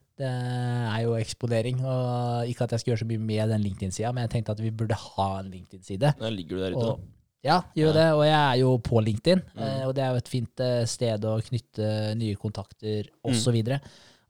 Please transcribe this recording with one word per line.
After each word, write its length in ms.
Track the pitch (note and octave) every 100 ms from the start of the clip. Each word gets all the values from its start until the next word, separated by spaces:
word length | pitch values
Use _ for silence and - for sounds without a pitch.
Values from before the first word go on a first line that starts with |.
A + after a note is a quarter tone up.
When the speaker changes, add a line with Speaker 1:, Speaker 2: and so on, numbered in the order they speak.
| _ -
Speaker 1:
Det 80 | C3+
er 800 | B2+ B2 B2 B2 A#2+ A#2+ A2
jo 80 | A#2
eksponering, 720 | A#2 G#2+ - A#2+ A#2 A2+ B2+ C3
og 600 | B2+ B2 B2 A#2+ A#2+ A#2+
ikke 120 | A#2+
at 80 | A#2
jeg 80 | A#2
skal 140 | - A2+
gjøre 80 |
så 40 | A2+
mye 120 | A2+
med 300 | A2 G#2+ A2
den 120 | G#2+
LinkedIn-siden, 500 | G2+ F#2+ G2 F#2 A2 B2
men 120 | A#2
jeg 40 |
tenkte 180 | A#2+ A2
at 80 | G#2+
vi 120 | A2
burde 220 | A2 A2+ G#2+
ha 420 | - - G2 F#2+
en 120 | F#2+
LinkedIn-side. 640 | F#2 F2+ F#2 F#2 F#2+ C#3+ C#3+
Speaker 2:
Ja, 100 | A2+
ligger 200 | G#2+ E2
du 100 | F#2
der 120 | F#2
ute 60 | F2+
Speaker 1:
Og 200 | A2+ A2
Speaker 2:
nå? 40 | - - _ _
Speaker 1:
ja, 180 | C3 F3 - -
gjør 180 | D#3
Speaker 2:
Ja. 0 |
Speaker 1:
det, 200 | D#3 E3 D3+
og 80 | D3+
jeg 80 |
er 240 | D3+ D3 B2+
jo 180 | C3 B2+
på 240 | - A#2 A2
LinkedIn, 360 | G#2+ - F#3 - -
Speaker 2:
Mm. 60 |
Speaker 1:
eh, 240 | C#3 C3+ C3
og 80 | C3+
det 80 |
er 60 | C3
jo 60 | B2+
et 100 | -
fint, 320 | C3 A2+ -
eh, 260 | B2+ B2 A#2
sted 360 | - A#2+ A2
å 180 | A2 A2
knytte 800 | - A#2+ - - G#2+ G#2+ G#2+ A2
nye 180 | A2+ G2
kontakter, 720 | G#2+ G2+ F#2+ - A2 G#2+ G2+ _
og 80 | B2+
Speaker 3:
Mm. 40 | B2
Speaker 1:
så 140 | A#2+
videre. 260 | A#2 G#2+ C#3 - - - _ _